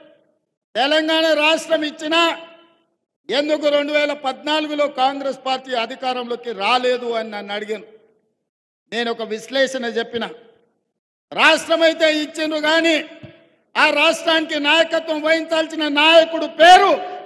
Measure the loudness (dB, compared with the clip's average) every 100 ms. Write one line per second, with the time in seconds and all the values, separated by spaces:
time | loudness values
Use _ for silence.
0 | -20 _ _ _ _ _ _ -2 0 0
1 | 2 2 2 2 2 0 0 -2 -2 -6
2 | -2 0 0 -2 -10 -20 _ _ _ _
3 | _ _ -4 -2 0 -2 0 0 0 -2
4 | -2 -4 -6 -6 -4 -2 -2 -4 -4 0
5 | -2 -2 -6 -6 -6 -6 -4 -6 -6 -6
6 | -6 -6 -6 -8 -10 -4 0 0 0 -2
7 | -4 -6 -6 -10 -10 -8 -8 -10 -12 -20
8 | _ _ _ _ _ _ _ _ _ -6
9 | -6 -6 -8 -10 -6 -2 -2 -2 -6 -6
10 | -6 -6 -8 -12 -20 _ _ _ _ _
11 | _ _ -10 2 4 4 2 2 2 2
12 | 0 0 -4 -6 -6 -2 0 2 2 0
13 | -4 -14 -20 -20 _ _ _ 0 2 2
14 | 0 0 0 -2 -2 -4 0 2 0 -2
15 | -4 -4 0 -2 0 -4 -4 -4 -2 2
16 | 6 6 6 0 -4 6 10 10 8 2
17 | -4 -12